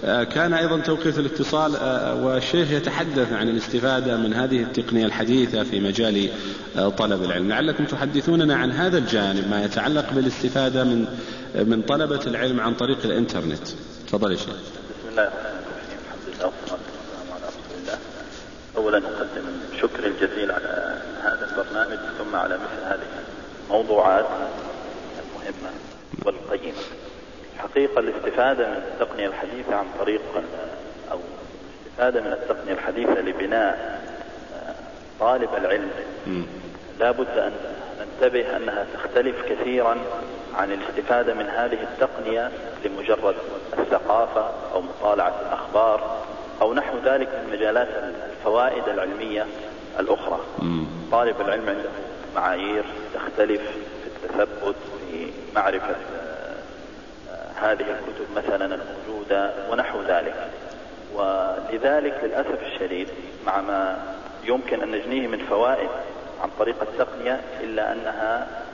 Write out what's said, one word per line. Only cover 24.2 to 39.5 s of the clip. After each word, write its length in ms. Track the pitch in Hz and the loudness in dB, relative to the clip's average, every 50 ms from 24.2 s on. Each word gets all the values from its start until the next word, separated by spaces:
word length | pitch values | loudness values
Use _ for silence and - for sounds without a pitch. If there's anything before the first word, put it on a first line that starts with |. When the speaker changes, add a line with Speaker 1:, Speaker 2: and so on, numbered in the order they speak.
| 110 107 95 95 98 - - - - - - - - - - - - - - - | 6 4 0 -2 -2 -4 -4 -6 -8 -8 -8 -8 -10 -10 -10 -10 -12 -12 -10 -10
Speaker 2:
المهمة 500 | - - - - - 101 95 - - - 95 - - - - - - - - - - | -10 -10 -10 -10 -8 -8 -8 -8 -8 -10 -10 -10 -12 -14 -16 -16 -16 -12 -10 -4 -2
والقيمة. 520 | - - - - - - - - - - - - - - - - - - - - - - - - - - - | -2 -2 -2 -4 -4 -4 -4 -4 -6 -8 -8 -10 -10 -10 -12 -12 -14 -14 -14 -16 -16 -16 -16 -16 -16 -12 -10
حقيقة، 420 | - - - 143 139 135 - 127 | -10 0 2 4 4 4 4 2
الاستفادة 680 | 113 - - - - 120 - - 123 135 139 123 120 107 | 2 2 -2 -2 -2 -2 2 4 4 4 4 4 2 0
من 60 | 107 | 0
التقنية 520 | - - - - - 117 113 - 110 104 98 | -4 -6 -6 -2 -2 -2 -2 -2 -4 -2 -2
الحديثة 480 | 95 - 101 95 110 123 123 - 104 | -2 -4 -6 -8 -6 -8 -4 -2 0
عن 100 | 101 98 95 - - | 0 0 -2 -2 -2
طريق، 220 | 101 104 107 107 - - - 92 90 82 80 82 - - - - - - - - - - | 0 0 0 0 -2 -2 -4 -4 -4 -4 -8 -8 -8 -8 -8 -10 -12 -12 -14 -14 -10 -8
أو 80 | - - - - - - - - - - - - - - - | -8 -8 -8 -10 -12 -12 -14 -14 -14 -16 -16 -16 -16 -16 -16
الاستفادة 360 | - - - 123 127 123 120 | -16 -2 2 2 4 4 2
من 120 | 110 104 - | 0 0 -2
التقنية 400 | - - - 107 - - 101 95 | -4 -2 -2 -2 -2 -2 -4 -4
الحديثة 480 | 90 - 95 92 110 120 107 98 98 | -4 -2 -4 -2 0 2 2 4 4
لبناء، 800 | 92 92 92 - 95 98 107 113 110 98 - - - - - - - - - - - - - - - - - | 2 -2 -2 -2 -2 2 2 4 4 4 2 0 -4 -6 -6 -8 -10 -10 -10 -12 -12 -12 -12 -14 -14 -12 -12
آه، 180 | - - - - - - - - - - - - - | -10 -10 -10 -10 -10 -12 -14 -14 -16 -16 -16 -4 2
طالب 300 | 110 113 127 131 120 113 - 104 | 4 4 6 4 4 0 0 0
العلم، 320 | 95 92 95 104 104 95 - - - - - - - - | 2 2 2 2 0 -2 -4 -6 -6 -8 -8 -8 -6 -4
Speaker 1:
مم. 180 | 92 90 87 - - - - - - - - - - - | -4 -4 -4 -4 -8 -12 -12 -12 -14 -14 -14 -14 -2 2
Speaker 2:
لا 120 | 110 120 | 4 4
بد 260 | 123 123 127 123 120 117 | 4 2 0 0 2 0
أن 140 | 101 104 - - - - - - - - - - | 0 0 -2 -4 -8 -8 -8 -8 -10 -10 -10 -10
ننتبه 580 | - - - - 131 127 123 123 117 - 127 - | -10 -10 0 4 4 4 6 4 0 2 -2 -2
أنها 280 | - 110 101 104 98 - - | -2 -2 -2 -2 -2 -4 -4
تختلف 420 | - - - - 123 123 135 117 - - | -8 -6 2 2 4 4 4 2 -2 -2
كثيرًا 480 | - | -2